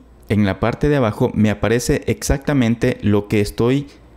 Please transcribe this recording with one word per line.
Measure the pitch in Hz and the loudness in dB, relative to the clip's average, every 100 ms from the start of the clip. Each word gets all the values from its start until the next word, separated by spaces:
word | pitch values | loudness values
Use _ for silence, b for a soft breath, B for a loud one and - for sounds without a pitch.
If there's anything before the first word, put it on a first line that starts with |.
| - - - | -10 -14 -4
en | 107 | 0
la | 101 92 | 0 0
parte | 110 - 147 | -2 0 0
de | 147 | 2
abajo | 113 - 123 | 0 0 0
me | 107 107 | 2 0
aparece | 104 107 120 - - - | 2 0 0 0 -2 -2
exactamente | 110 - 143 - 139 113 117 127 - | -4 -2 -2 0 0 2 0 -2 0
lo | 104 101 104 | 0 0 0
que | 107 | 0
estoy | 104 - 117 139 139 B B | 0 0 0 0 -4 B B